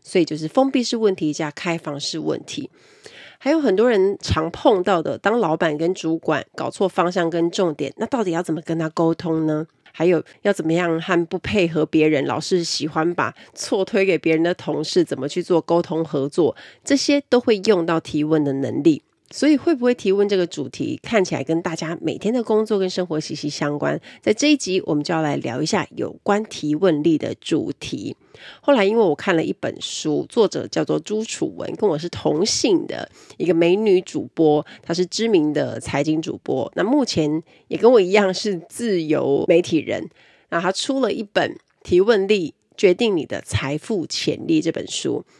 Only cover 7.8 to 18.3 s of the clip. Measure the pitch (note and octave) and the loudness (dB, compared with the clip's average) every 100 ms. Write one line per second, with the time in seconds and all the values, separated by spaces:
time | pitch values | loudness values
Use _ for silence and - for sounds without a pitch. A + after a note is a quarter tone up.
7.8 | C#3 - - B3+ F#3+ E3 F3+ E3 - E3 | -8 -6 -4 -2 -2 -2 -4 -6 -4 -4
8.8 | D#3+ - E3 E3 E3+ D#3+ D#3 D3+ E3 _ | -4 0 0 0 -2 -2 0 -2 -6 _
9.8 | - - F3 D#3+ - - G3+ G3 D#3+ E3+ | -20 0 2 2 -2 -4 -2 0 0 0
10.8 | E3+ E3 F3+ F3 E3 F#3 - G#3 E3+ D#3 | 0 -2 0 0 0 -6 -2 0 2 0
11.8 | D3 D#3 D#3 C#3+ C#3+ B2+ - F#3 E3 - | 0 2 4 2 0 -4 0 -2 0 -6
12.8 | C#3 D#3 E3+ E3+ A2+ - - - - G#3 | -4 -2 -2 0 -4 -6 -20 -14 -4 -2
13.8 | F#3 G#3 F#3+ D#3+ D#3+ D#3+ E3+ F#3 D#3+ D3 | 0 0 2 2 2 2 0 -2 -4 -6
14.8 | D#3 F#3 D#3+ B2+ C#3+ F3+ E3 E3 - E3+ | 0 0 0 -2 -6 -6 0 0 2 0
15.8 | E3 E3 D#3 C#3+ C#3 - C#3+ - - - | 0 -4 -2 -4 -2 0 0 0 -18 -16
16.8 | - C#4 - C#4+ - B3 B3 G3+ G#3+ F3+ | -2 0 2 0 2 2 2 0 2 2
17.8 | E3 D#3+ - D3+ D3+ | 2 -2 -2 -4 0